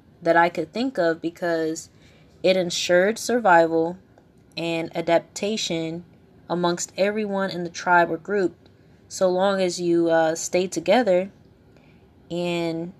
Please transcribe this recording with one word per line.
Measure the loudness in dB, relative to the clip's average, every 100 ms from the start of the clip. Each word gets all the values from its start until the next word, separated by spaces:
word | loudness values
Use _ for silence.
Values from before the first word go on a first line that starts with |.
| _ _
that | 0 2
I | 2
could | 0 -8
think | -6 -6 0
of | 0 -2
because | -6 -6 -4 -2 -4 -6 -12 _ -20 _ _ _
it | 0 0
ensured | 0 -4 2 4 4 0
survival | -2 0 4 6 6 2 -2 -4 -16 -20 _ _ _ -8
and | -6 -4 -4 -6
adaptation | 0 0 0 -6 -6 -4 -4 -4 -4 -8 -12 -20 _ -20 -8
amongst | -2 0 -2 -6 -2
everyone | -2 -2 -4 -4 -4
in | -6
the | -8
tribe | -6 2 4 4
or | 0
group, | -4 -2 -2 -4 -16 _ _ _ _
so | -2 0
long | 2 2 2
as | -2 -2
you, | 0 0 2
uh, | 2 2
stayed | -2 -2 -2 -2
together | -4 2 2 4 0 0 -10 -20 _ _ _ _ _ _ _ _
and | -6 -4 -2 -4 -4 -8 -12